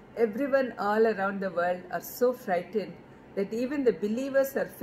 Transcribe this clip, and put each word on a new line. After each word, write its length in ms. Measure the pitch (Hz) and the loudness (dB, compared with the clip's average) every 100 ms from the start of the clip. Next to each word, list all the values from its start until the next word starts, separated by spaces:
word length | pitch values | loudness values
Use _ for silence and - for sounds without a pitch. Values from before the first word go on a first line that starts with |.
| - - | -10 0
everyone 580 | 226 208 277 269 247 - | 0 0 0 2 0 -2
all 300 | 202 214 226 | 0 4 4
around 320 | 196 196 196 | 4 -2 -2
the 100 | 190 | -2
world 320 | 170 175 180 - | 0 0 0 -4
are 100 | 175 | -8
so 320 | - - 247 | -6 0 0
frightened 600 | 240 - 175 180 214 165 - - - - - | 0 0 -2 0 -4 -4 -12 -20 -20 -10 -6
that 180 | 196 | -4
even 300 | 226 254 294 | -2 -2 2
the 100 | 247 | 2
believers 640 | 170 208 226 269 269 269 - | 2 0 -2 0 2 2 0
are 120 | 180 - | -4 2